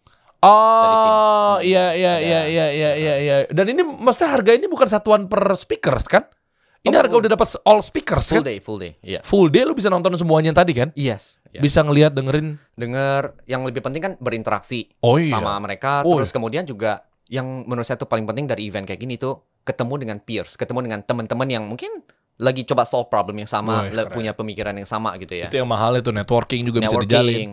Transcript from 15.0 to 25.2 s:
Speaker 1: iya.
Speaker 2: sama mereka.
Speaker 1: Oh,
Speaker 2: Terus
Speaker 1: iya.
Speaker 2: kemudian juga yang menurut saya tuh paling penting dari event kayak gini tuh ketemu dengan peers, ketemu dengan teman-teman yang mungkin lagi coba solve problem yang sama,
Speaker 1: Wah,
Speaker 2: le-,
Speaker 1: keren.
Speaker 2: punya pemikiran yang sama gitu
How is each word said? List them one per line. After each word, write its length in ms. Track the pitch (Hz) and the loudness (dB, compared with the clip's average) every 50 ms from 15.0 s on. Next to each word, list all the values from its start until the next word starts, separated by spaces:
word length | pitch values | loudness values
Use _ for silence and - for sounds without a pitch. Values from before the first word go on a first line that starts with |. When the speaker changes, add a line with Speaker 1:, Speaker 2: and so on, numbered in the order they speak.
| - 120 123 | 4 4 4
Speaker 1:
iya. 160 | 156 170 151 | 4 4 2
Speaker 2:
sama 240 | 123 107 104 104 101 101 | 0 -2 -2 -4 -4 -6
mereka. 420 | 104 101 98 92 - 139 143 143 | -6 -8 -8 -6 -4 -2 -2 0
Speaker 1:
Oh, 120 | 143 170 175 | 2 2 2
Speaker 2:
Terus 120 | 143 131 | 2 0
Speaker 1:
iya. 80 | - - | -2 -4
Speaker 2:
kemudian 300 | 131 113 113 117 160 185 | -6 -6 -4 -6 -6 -8
juga 280 | 147 123 101 110 107 101 - _ _ _ _ _ | -8 -8 -4 -4 -4 -4 -4 _ _ _ _ _
yang 380 | - 113 131 127 131 131 131 117 | -10 -8 -8 -8 -8 -10 -10 -10
menurut 180 | 113 123 120 | -8 -6 -6
saya 140 | 117 - 127 | -6 -6 -6
tuh 80 | - 139 | -8 -6
paling 200 | - 123 110 107 | -4 -4 -4 -4
penting 220 | 104 110 123 147 | -4 -6 -6 -6
dari 160 | 131 117 101 107 | -6 -6 -6 -6
event 200 | 101 90 101 98 | -8 -8 -8 -8
kayak 140 | 95 95 87 | -8 -10 -10
gini 180 | 120 131 120 | -10 -10 -10
tuh 160 | 113 135 135 135 - _ _ _ _ | -8 -8 -8 -8 -10 _ _ _ _
ketemu 320 | - - - - 127 120 135 147 | -10 -8 -6 -4 -4 -6 -6 -8
dengan 180 | 131 110 104 104 | -8 -8 -10 -10
peers, 360 | - - 113 101 85 - - | -10 -8 -8 -8 -8 -8 -10
ketemu 260 | - 117 - 120 127 | -10 -8 -6 -6 -6
dengan 180 | 123 117 110 104 | -6 -6 -8 -8
teman-teman 460 | 104 - 123 120 113 110 117 120 131 | -6 -6 -4 -4 -4 -4 -4 -4 -4
yang 160 | 135 123 110 | -4 -4 -6
mungkin 400 | 107 104 113 127 370 415 453 359 - _ _ _ _ _ _ | -6 -8 -10 -12 -12 -12 -12 -14 -16 _ _ _ _ _ _
lagi 280 | - 113 127 131 131 120 | -2 -2 -2 -2 -2 -4
coba 180 | - 147 123 | -2 0 0
solve 240 | 117 - - 123 117 | 0 0 0 -4 -2
problem 320 | - - 104 98 95 101 107 | -2 -2 -2 -2 -2 -6 -10
yang 100 | 104 - | -8 -4
sama, 300 | - 107 104 113 113 113 | -4 -4 -2 -2 -2 -2
Speaker 1:
Wah, 80 | 101 | -2
Speaker 2:
le-, 80 | 95 101 113 | -4 -4 -4
Speaker 1:
keren. 100 | 110 95 | -6 -6
Speaker 2:
punya 220 | - 117 110 107 104 | -6 -6 -6 -6 -6
pemikiran 400 | - 110 107 101 107 104 101 98 | -8 -8 -8 -8 -8 -8 -8 -8
yang 100 | 101 98 | -10 -10
sama 300 | - 117 107 110 107 92 | -8 -6 -6 -4 -6 -6
gitu 160 | 92 | -8